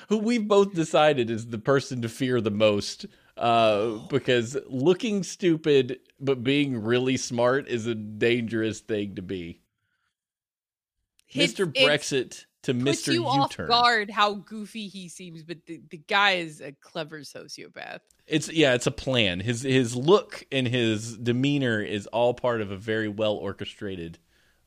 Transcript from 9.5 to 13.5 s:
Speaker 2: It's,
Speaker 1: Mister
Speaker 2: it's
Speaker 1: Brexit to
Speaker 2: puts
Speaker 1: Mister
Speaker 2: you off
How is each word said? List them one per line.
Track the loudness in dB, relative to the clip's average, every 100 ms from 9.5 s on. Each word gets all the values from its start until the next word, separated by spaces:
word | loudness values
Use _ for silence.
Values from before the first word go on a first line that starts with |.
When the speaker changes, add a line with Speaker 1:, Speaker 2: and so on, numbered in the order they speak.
| -14 _ _ _ _ _ _ _ _ _ _ _ _ _ _ _ _ _
Speaker 2:
It's, | 0
Speaker 1:
Mister | 0 0 -2
Speaker 2:
it's | 2
Speaker 1:
Brexit | 4 2 0 -2 -2 -8 -20 _
to | -4
Speaker 2:
puts | 0
Speaker 1:
Mister | 0 0 0
Speaker 2:
you | 0 2
off | 2 0